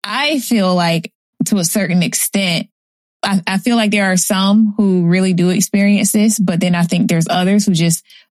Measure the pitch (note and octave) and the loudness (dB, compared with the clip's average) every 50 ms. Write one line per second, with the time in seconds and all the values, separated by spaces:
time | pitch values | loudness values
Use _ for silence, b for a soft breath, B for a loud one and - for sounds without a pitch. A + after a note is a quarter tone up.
0 | - - G#3+ B3 C#4+ D4 D#4+ C#4 A3+ - A#3+ A3 F#3+ F#3 F3+ F3+ E3+ E3+ E3 E3 | -12 -10 -8 -6 -4 -4 -4 -4 -4 -2 -2 0 0 0 0 0 0 0 -2 -4
1 | E3 - _ _ _ _ _ _ - - G#3+ G3 E3+ E3+ - G#3+ F#3+ E3 F3 F3+ | -4 -8 _ _ _ _ _ _ -4 -2 -2 -2 -2 -2 -2 -4 -4 0 0 0
2 | E3+ C3 - - - - - G3 G3 F3+ E3 D#3 - _ _ _ _ _ _ _ | 0 -2 -4 -6 -6 -4 -4 -2 -2 -2 -2 -4 -6 _ _ _ _ _ _ _
3 | _ _ _ _ - G3 G3 F#3+ F3 - G3 G3 - B3 A#3+ A#3 A3 G#3 G3 G#3 | _ _ _ _ -4 -2 -2 -2 -2 -2 -4 -2 0 0 0 2 2 0 0 0
4 | G3 F#3+ F#3 F3+ - - G3 F#3+ F#3+ G3 G3+ A3 A3 G#3 G3+ - G#3 G3 F#3 F3+ | 0 0 0 0 0 -2 -2 0 2 2 4 4 2 2 2 0 0 2 2 2
5 | E3+ E3+ F3 F#3 F#3+ F#3+ F#3 E3+ F3 F3+ F3+ - F#3 - - G3+ G3+ G3+ G#3 G3+ | 2 2 2 2 2 0 2 2 2 2 2 0 -2 0 0 0 2 4 2 2
6 | G#3 F#3+ - G#3+ G#3 A3+ G#3+ - G3 F3 F3 E3 - F3+ F3 F3 E3+ E3+ - F3 | 2 0 0 2 2 2 2 0 -2 0 0 0 0 0 0 0 0 0 0 0
7 | - - E3+ E3 D#3+ - E3+ F3+ F#3 F#3 G3+ G#3 G3+ - F#3 D#3 E3+ E3+ E3 - | 0 0 0 0 0 0 0 0 2 2 2 2 2 2 0 2 2 0 0 -2
8 | b b b b b b _ | b b b b b b _